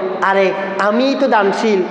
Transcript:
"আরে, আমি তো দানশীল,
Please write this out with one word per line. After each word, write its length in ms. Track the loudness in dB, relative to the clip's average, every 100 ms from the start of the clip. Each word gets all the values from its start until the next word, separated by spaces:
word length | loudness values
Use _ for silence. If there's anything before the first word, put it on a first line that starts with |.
| -4 -2
"আরে, 300 | 0 2 2 0 -4 -2
আমি 360 | 0 0 0 0
তো 80 | 2
দানশীল, 540 | 2 2 0 0 0 -2